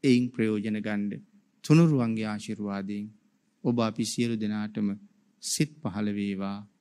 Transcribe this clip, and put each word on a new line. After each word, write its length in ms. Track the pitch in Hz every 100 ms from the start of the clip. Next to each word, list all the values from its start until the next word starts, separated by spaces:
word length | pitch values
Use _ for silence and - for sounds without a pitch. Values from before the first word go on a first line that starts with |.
එයින් 220 | 143 123 123
ප්‍රයෝජන 500 | - 110 107 107 107
ගන්න 340 | 107 104 104 101 - _ _ _ -
තුනුරුවන්ගේ 640 | 156 165 143 117 110 107
ආශිර්වාදයෙන් 760 | 107 110 107 104 98 98 104 107 - _ _ _ _
ඔබ 140 | 139 120
අපි 240 | 113 110 110
සියලු 300 | - 117 117
දෙනාටම 520 | 107 107 107 107 101 98 - _ _ _
සිත් 280 | - - 151 -
පහළ 320 | - 92 104
වේවා. 480 | 104 101 95 98 101 101 _